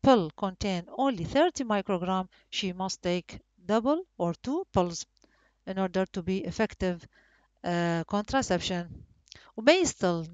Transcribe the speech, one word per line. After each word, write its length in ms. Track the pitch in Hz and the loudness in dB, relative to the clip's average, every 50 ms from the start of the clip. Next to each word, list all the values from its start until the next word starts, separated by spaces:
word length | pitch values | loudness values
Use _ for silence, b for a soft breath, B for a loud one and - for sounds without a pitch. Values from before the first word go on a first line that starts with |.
pill 300 | - 269 254 214 170 156 - | 6 6 6 6 4 0 -4
contain 520 | - 202 190 185 - 220 202 185 170 175 - - | -6 -6 -6 -4 -4 -4 -4 -4 -4 -6 -6 -4
only 260 | - 269 277 240 165 165 | -2 0 0 0 -2 -4
thirty 400 | - - 277 339 359 - - 254 | 0 2 4 4 2 2 -2 -2
microgram, 640 | 220 208 196 - - 190 170 180 185 190 190 185 - b b b b | -2 0 0 0 0 -2 -2 0 -2 -2 -2 -4 -6 b b b b
she 240 | - - 196 185 180 | -8 -4 -4 -4 -4
must 280 | 185 190 185 - - | -4 -6 -6 -6 -4
take 380 | - 175 175 180 - - - - _ _ _ _ 180 | -2 -2 -2 -2 -4 -8 -16 -18 _ _ _ _ -2
double 400 | 175 214 233 220 269 302 339 370 _ _ | 0 0 2 2 2 0 0 -2 _ _
or 160 | - 180 170 165 | -4 -2 -2 -4
two 300 | - - 247 294 370 392 _ - | -4 -4 -4 -4 -4 -2 _ 0
pills 320 | 190 180 175 170 - - _ _ _ b b b b b b b b - | 0 0 0 -2 -10 -14 _ _ _ b b b b b b b b -12
in 120 | - 190 | -8 -4
order 280 | 190 190 185 175 196 - | -2 -2 0 0 0 -2
to 160 | - - 196 | -2 -4 -6
be 240 | 165 180 190 196 - | -4 -2 -2 -2 -4
effective, 640 | 175 - - 220 - - - 190 185 175 165 - - b b b b b b b b b _ - | -4 -2 -2 -2 -2 -2 -2 -2 -2 -2 -4 -10 -20 b b b b b b b b b _ -4
uh, 400 | 175 175 175 170 170 170 165 165 | -2 0 0 0 0 0 -2 -2
contraception 960 | - 202 208 208 - 254 269 233 - 185 170 - - 185 175 175 165 - - - - _ _ _ - B B B B B 226 | -2 -4 -4 -2 0 -2 0 0 2 0 0 0 -2 -6 -6 -6 -10 -14 -18 -20 -20 _ _ _ -20 B B B B B 2
may 220 | 220 277 339 381 339 | 6 6 6 6 4
still 400 | 262 - - - 180 170 165 160 165 | 0 0 0 0 0 0 0 -2 -4